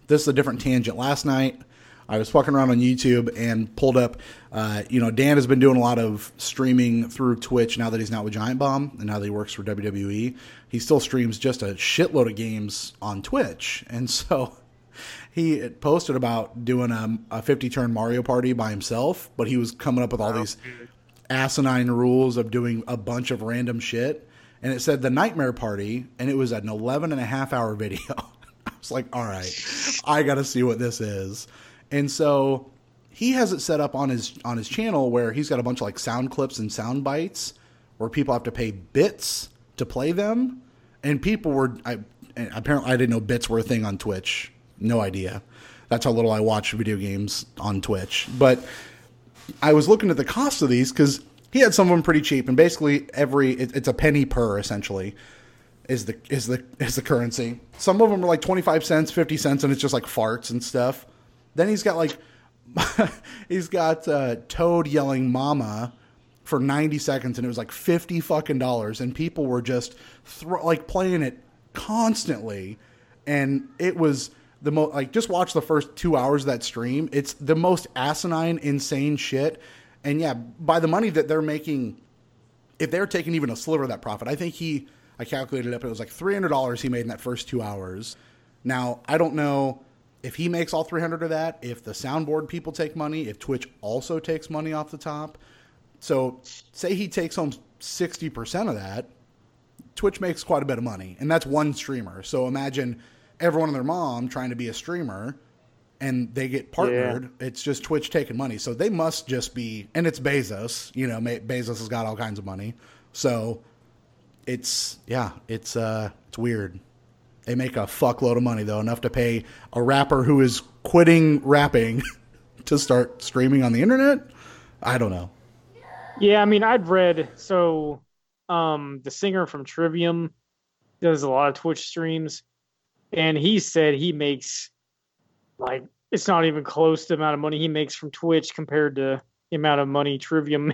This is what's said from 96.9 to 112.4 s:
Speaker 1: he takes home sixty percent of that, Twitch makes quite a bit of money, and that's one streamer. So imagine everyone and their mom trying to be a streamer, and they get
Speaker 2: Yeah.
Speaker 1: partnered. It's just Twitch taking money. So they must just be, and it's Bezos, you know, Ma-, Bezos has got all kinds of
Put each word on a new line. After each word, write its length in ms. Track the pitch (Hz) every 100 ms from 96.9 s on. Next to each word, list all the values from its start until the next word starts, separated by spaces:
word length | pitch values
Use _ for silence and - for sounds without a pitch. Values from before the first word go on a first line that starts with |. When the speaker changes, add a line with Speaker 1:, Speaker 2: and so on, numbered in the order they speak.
Speaker 1:
he 140 | 190 196
takes 260 | - 165 -
home 160 | 151 117 - _
sixty 480 | - - 170 - 160
percent 380 | - 113 175 220
of 80 | 110
that, 300 | 95 104 - _ _ _ _ _ _ - - -
Twitch 240 | 202 -
makes 220 | 170 165
quite 180 | - 151
a 40 | 139
bit 120 | 117
of 60 |
money, 320 | 120 98 92 92
and 100 | 139
that's 140 | 165 135
one 280 | 143 151
streamer. 480 | 135 - 131 98 92
So 240 | 95 131 127
imagine 560 | 135 139 131 127 117 - _ _ -
everyone 280 | 170 156 156
and 80 | 139
their 80 |
mom 440 | 127 175 156 120 127
trying 220 | 131 127
to 60 | 120
be 120 | 120
a 60 |
streamer, 600 | - - 175 139 98 113 143 _ _ _ _ _ _
and 320 | 139 127 117
they 140 | 123 131
get 180 | 135 -
Speaker 2:
Yeah. 40 |
Speaker 1:
partnered. 580 | - 175 123 127 120 127 -
It's 220 | 127 -
just 200 | 147 135
Twitch 280 | - 156 151
taking 260 | 160 139 120
money. 220 | 135 107
So 160 | -
they 140 | 117 202
must 360 | 185 160 160 -
just 280 | 127 -
be, 340 | 131 113 110 98
and 120 | 156 170
it's 140 | 139
Bezos, 720 | 139 143 104 101 117 - -
you 120 | 127 131
know, 140 | 113
Ma-, 180 | 117 117
Bezos 400 | 110 127 117 110
has 100 | 110
got 180 | 117 110
all 100 | 110
kinds 220 | 113
of 60 | 104